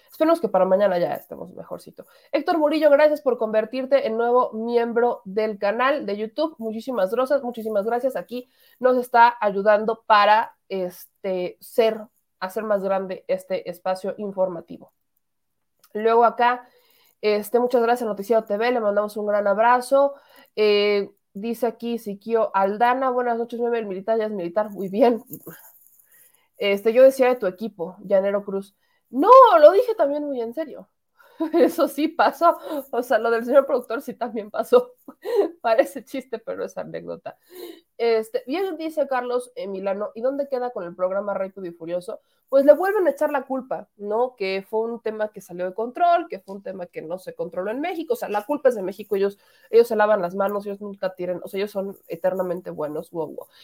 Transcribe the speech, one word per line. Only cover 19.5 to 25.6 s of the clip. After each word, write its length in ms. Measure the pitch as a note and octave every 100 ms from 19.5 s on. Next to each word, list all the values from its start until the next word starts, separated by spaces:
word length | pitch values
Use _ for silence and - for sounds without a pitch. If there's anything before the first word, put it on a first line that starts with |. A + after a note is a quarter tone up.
| G3+ A#3 B3 B3 C#4 C#4 C#4 _ - _ -
Eh, 560 | G#3+ G#3 G#3 G#3 G3 _ _
dice 320 | G3 A3+ A#3 A#3
aquí 320 | A3+ A#3 A#3
Siquio 540 | G#3+ G3 A3 A3+ G#3+
Aldana, 560 | G3 G3 G#3 A#3+ B3+ C4+
"Buenas 280 | B3 B3 A#3
noches, 220 | A#3 A#3
meme, 200 | A#3+ A#3
el 60 | G#3
militar 320 | F#3 G3 A3+
ya 80 | G#3+
es 60 |
militar". 380 | G3+ E3+ F#3+ G#3+
Muy 200 | G3 F#3+
bien. 340 | G3+ A3+ A#3 - - - -